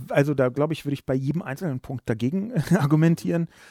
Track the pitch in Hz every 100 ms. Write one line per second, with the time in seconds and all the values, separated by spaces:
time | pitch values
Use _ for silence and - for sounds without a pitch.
0 | 123 - 143 139 127 131 151 160 143 139
1 | - 131 135 151 - 135 185 127 - 123
2 | - 110 120 185 214 254 - 170 143 156
3 | 165 165 180 170 170 _ -